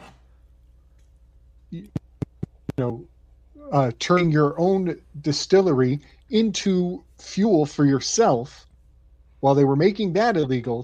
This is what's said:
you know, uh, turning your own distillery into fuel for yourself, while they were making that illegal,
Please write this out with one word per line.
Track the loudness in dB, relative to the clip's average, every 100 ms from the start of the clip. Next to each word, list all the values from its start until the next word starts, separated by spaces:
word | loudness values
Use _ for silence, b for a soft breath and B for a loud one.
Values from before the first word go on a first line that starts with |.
| B B B B _ _ _ _ _ _ _ _ _ _ _ _ _
you | -18 -12 -12 -12 _ -16 _ -16 _ -12 -6
know, | -6 -6 -12 _ _ _ _ -20 -6
uh, | -2 -2 -2
turning | 0 0 2
your | 2 0 0
own | -2 0 -2 -6 -12 -10
distillery | -6 -6 2 2 4 2 0 -2 b b b
into | 0 0 -2 -2 0 -2 -6 -14 _
fuel | -10 -2 2 2 0
for | 2
yourself, | 2 2 0 0 2 2 -2 -14 -20 _ _ _ _ _ _ _
while | 2
they | 4
were | 4 2
making | 2 0 -2
that | 0 0 0
illegal, | -2 -2 -4 -8